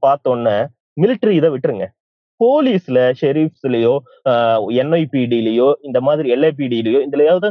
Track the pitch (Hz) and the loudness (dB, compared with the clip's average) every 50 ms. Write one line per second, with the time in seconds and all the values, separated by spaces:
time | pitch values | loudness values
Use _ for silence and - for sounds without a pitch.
0 | - 135 143 143 - 131 123 120 117 113 104 101 120 143 - _ _ _ _ - | 0 0 0 0 0 -2 -2 0 0 0 0 0 -2 -4 -8 _ _ _ _ -2
1 | 165 214 262 196 - 214 202 160 147 165 143 131 135 160 127 98 92 98 - _ | 0 0 0 0 0 0 2 2 2 0 0 -2 -4 -4 -4 -6 -8 -10 -12 _
2 | _ _ _ _ _ _ _ - 233 240 269 302 302 262 226 185 - - 127 127 | _ _ _ _ _ _ _ -2 0 2 2 2 2 0 0 -2 -2 -2 0 2
3 | 127 127 127 - - 143 139 156 156 156 - _ - 135 123 117 117 117 127 139 | 2 2 0 0 -2 -2 0 0 -2 -2 -4 _ -6 -4 -2 0 2 2 0 0
4 | 127 _ _ _ - 135 123 117 117 113 113 110 104 95 117 123 131 147 160 170 | -4 _ _ _ -2 0 0 2 2 2 2 0 0 -2 -2 -2 0 0 0 -2
5 | 160 127 - 135 123 120 120 117 110 110 110 117 123 139 143 - - 143 123 127 | -2 -2 -2 -2 -2 0 -2 -2 -2 0 0 2 2 2 2 0 -2 -4 -4 -2
6 | 127 143 151 151 156 131 120 127 151 160 151 135 139 127 120 117 113 110 113 139 | 0 0 0 0 0 -2 0 0 0 0 0 -2 -4 -4 -4 -4 -2 0 0 0
7 | 143 143 139 143 147 156 175 180 180 208 | 0 -2 0 0 2 2 2 2 0 -2